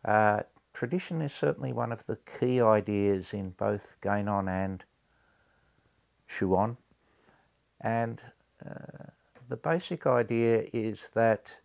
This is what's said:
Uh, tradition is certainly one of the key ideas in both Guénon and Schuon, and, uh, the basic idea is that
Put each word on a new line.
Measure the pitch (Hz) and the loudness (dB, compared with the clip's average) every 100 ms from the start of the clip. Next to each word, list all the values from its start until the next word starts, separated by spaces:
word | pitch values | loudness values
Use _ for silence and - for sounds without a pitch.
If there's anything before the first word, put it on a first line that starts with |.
Uh, | - 107 107 104 - _ _ | 2 4 4 2 -4 _ _
tradition | - 120 175 - 165 | -8 -4 -4 -4 -4
is | 147 | -4
certainly | - 147 - 131 | -2 -2 -2 -4
one | 117 117 | -4 -4
of | 117 - | -6 -8
the | 113 - - | -10 -10 -2
key | 123 127 | 0 4
ideas | 113 107 101 101 101 98 90 | 6 6 4 0 2 0 -2
in | 101 95 | -8 -8
both | 92 104 104 - _ | -4 -2 -2 -6 _
Guénon | 98 101 104 101 95 | -2 -2 0 -2 -2
and | 92 95 92 - _ _ _ _ _ _ _ _ _ _ _ _ _ _ | -2 -4 -6 -14 _ _ _ _ _ _ _ _ _ _ _ _ _ _
Schuon, | - 95 92 110 123 _ _ _ _ _ _ _ _ _ _ | -4 0 2 0 -4 _ _ _ _ _ _ _ _ _ _
and, | - 117 117 113 - _ _ _ | -4 -2 -2 -6 -16 _ _ _
uh, | - - - - - _ _ _ 123 | -16 -16 -16 -18 -20 _ _ _ -12
the | 123 | -6
basic | 156 165 - 165 147 | -2 -2 -2 -2 2
idea | 127 110 117 117 113 - | 2 2 2 4 2 0
is | 117 110 104 - | -4 -4 -6 -6
that | 110 113 107 - - | 2 4 2 -2 -20